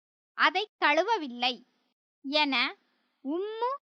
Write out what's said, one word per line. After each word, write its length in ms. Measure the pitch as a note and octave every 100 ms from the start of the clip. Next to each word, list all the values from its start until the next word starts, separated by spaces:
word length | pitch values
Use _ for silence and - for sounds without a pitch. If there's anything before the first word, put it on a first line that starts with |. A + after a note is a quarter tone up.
| _ _ _ -
அதை 240 | C#4 F4+ G#4+ _
கழுவவில்லை 720 | D#4 D4+ F#4+ A4 C#4+ A#3+ B3 B3+ - _ _ _ _ _
என 300 | C4+ D4+ D4 B3 C#4 G4+ _ _ _ _
உம்மு 440 | C4+ E4+ G#4 A4+ A#4+ C#5 -